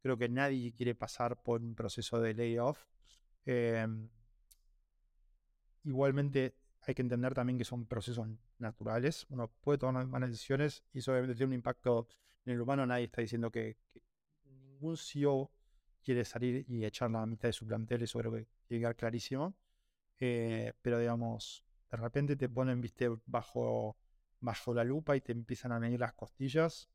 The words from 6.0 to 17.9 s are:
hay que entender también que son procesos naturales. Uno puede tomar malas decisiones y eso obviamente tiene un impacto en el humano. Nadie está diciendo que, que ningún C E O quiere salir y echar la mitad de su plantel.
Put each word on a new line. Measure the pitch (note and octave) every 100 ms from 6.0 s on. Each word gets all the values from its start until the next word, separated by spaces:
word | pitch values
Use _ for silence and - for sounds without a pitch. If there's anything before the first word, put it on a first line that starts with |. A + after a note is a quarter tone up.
| C#3 C3+ C#3+ C#3 C3 - _ _
hay | -
que | C3
entender | B2 A#2+ B2+
también | C3 B2 B2+
que |
son | - B2
procesos | A2+ A#2 A2+ A#2+ A2 A2 - _
naturales. | A#2 A2+ A2 A2+ C3 D#3+ -
Uno | C3 A2+
puede | _ - C#3+
tomar | C3 B2+ C3
malas | B2+ B2+
decisiones | A#2 - C3+ D3 - _
y | C3+
eso | B2
obviamente | C3 B2+
tiene | A#2 C3
un |
impacto | B2+ B2 B2+ B2+ A#2 A#2 - _ _ -
en |
el | A#2+
humano. | A#2+ C#3 B2+
Nadie | B2 A#2+
está | -
diciendo | A2+ A#2 A2+
que, | A#2 A2 A2 _
que | - _ _ _ _
ningún | C#3 C3+ C3+ C3+ D3+ E3
C | - C#3+
E | C#3+
O | C3+ C3+ _ _ _ _ _
quiere | - A#2+
salir | A2 A2+ B2+ B2 C3+
y | A#2+ G#2+
echar | - A#2+
la | A2+ A2
mitad | A2+ A#2+
de |
su | A2 A2
plantel. | A2+ A2